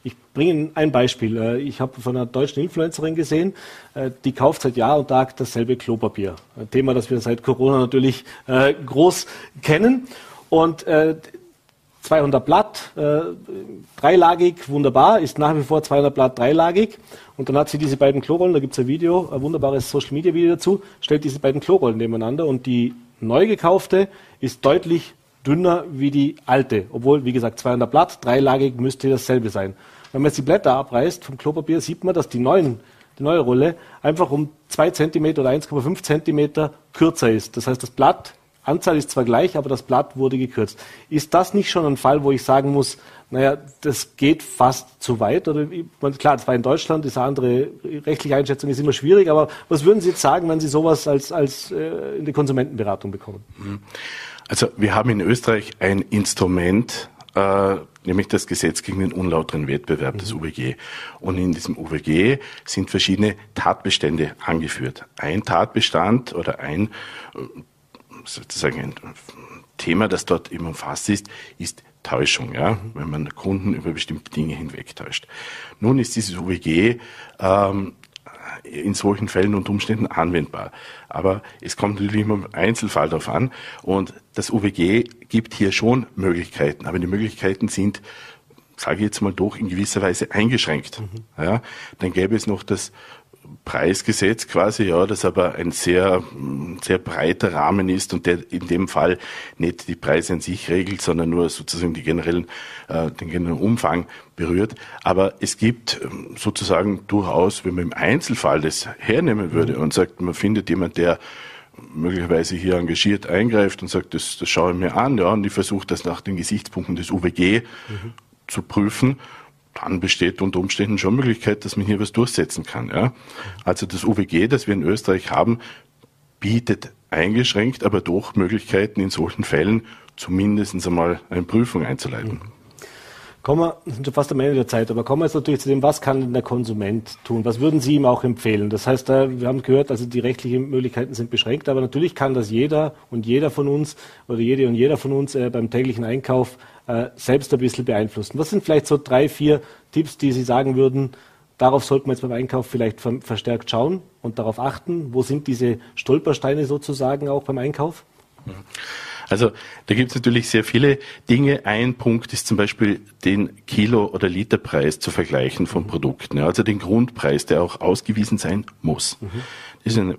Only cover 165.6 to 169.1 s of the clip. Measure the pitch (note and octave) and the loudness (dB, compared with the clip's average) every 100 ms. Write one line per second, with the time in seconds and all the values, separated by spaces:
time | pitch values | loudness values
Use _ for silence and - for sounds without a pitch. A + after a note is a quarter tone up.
165.6 | F2 F2+ F#2 E2 C#2+ C2 - C#2+ D2+ F2+ | -2 -2 -4 -4 -4 -6 -6 -2 0 2
166.6 | A2 G2 E2+ A2 A#2+ - D2 C#2+ - D2+ | 0 0 0 0 0 0 0 0 2 0
167.6 | F2 - F2+ F#2+ - A2 G#2+ G#2 - F#2+ | 0 -2 0 0 0 -2 0 -2 -2 -4
168.6 | - - - D#2 - | -6 -6 -4 -2 -4